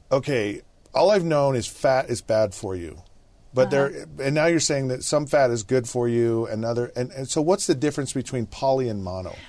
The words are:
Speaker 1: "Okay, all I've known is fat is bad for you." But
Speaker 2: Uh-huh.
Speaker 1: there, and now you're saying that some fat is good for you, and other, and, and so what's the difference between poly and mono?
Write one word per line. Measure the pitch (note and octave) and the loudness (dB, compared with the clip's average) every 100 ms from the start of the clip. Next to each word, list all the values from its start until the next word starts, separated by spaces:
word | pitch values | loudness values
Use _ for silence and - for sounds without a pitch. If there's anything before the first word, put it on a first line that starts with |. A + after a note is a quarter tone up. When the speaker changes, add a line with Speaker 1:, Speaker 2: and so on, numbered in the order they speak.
| - | -4
Speaker 1:
"Okay, | C3+ D3 C3 G#2 G2 - _ _ | -2 0 -2 -2 -6 -12 _ _
all | - E3+ | 2 4
I've | G#3 E3 | 4 2
known | D3 C#3 B2+ | 2 2 2
is | G#2+ | -2
fat | - C#3 C3 C3 | -2 2 2 2
is | A#2+ | -4
bad | - A2 G#2+ | 0 2 2
for | - G#2 F#2 | -2 -8 -6
you." | E2 D#2+ - - _ _ - | -8 -14 -20 -20 _ _ -4
But | B2+ C3 | 0 2
Speaker 2:
Uh-huh. | C#3 C#3 | 2 0
Speaker 1:
there, | C#3 D#3+ D3 C3+ | -4 -14 -6 -2
and | D3+ | 2
now | E3 | 2
you're | E3 | 2
saying | - C#3 C3+ | 2 0 -2
that | B2+ - | -4 -2
some | D3+ D3 | 0 2
fat | D3 B2+ | 4 4
is | A#2+ | 2
good | G2+ C3 A#2 | 0 0 0
for | B2 A#2+ | 0 0
you, | A#2 A#2 A2+ A#2 | 2 2 2 -2
and | A2 A2+ | -2 -2
other, | A#2+ A#2+ | -2 -2
and, | - B2+ | -4 -6
and | C3+ C3+ | -6 -6
so | D#3+ | 0
what's | D#3 G3 - | 2 2 2
the | |
difference | D3+ D3 C#3+ C3+ | 0 0 -2 -4
between | C3+ A#2 B2+ A2 | -6 -4 -4 -6
poly | - C3+ C3+ B2+ | -2 0 2 0
and | G#2 | -4
mono? | F#2 F#2 F2+ E2+ | -6 -6 -8 -12